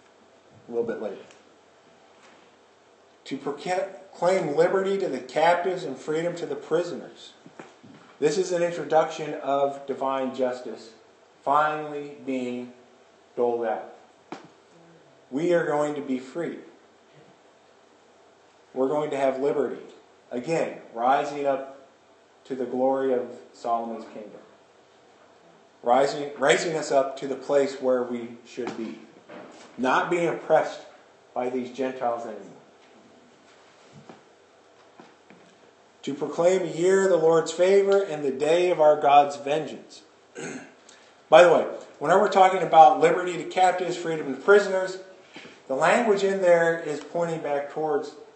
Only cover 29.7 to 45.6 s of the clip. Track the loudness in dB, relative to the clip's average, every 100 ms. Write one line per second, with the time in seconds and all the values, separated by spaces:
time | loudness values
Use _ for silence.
29.7 | -6 0 0 0 -2 -2 -4 2 2 2
30.7 | -8 -18 -20 _ _ _ -8 -6 -6 -8
31.7 | -6 -8 -4 -6 -6 -8 -14 -16 -20 -20
32.7 | _ _ -20 -20 -20 _ _ _ -20 _
33.7 | _ -20 -20 -20 -20 _ _ _ _ _
34.7 | _ _ _ -20 _ _ -20 _ _ _
35.7 | _ _ _ -10 -8 -8 2 2 4 0
36.7 | 0 2 4 4 4 6 4 2 2 4
37.7 | 6 6 2 0 -4 -4 -2 2 2 2
38.7 | 4 6 6 6 6 6 0 -4 -4 -4
39.7 | -12 -18 -20 -20 _ _ -14 -14 -14 -18
40.7 | -20 _ -20 -20 _ 6 8 8 6 2
41.7 | -8 -16 -8 0 2 4 6 4 4 4
42.7 | 10 10 8 4 2 -2 -6 -6 2 2
43.7 | 2 -4 -6 -6 -6 -6 -6 6 6 6
44.7 | -2 -4 -8 -16 -20 -20 -20 -20 -20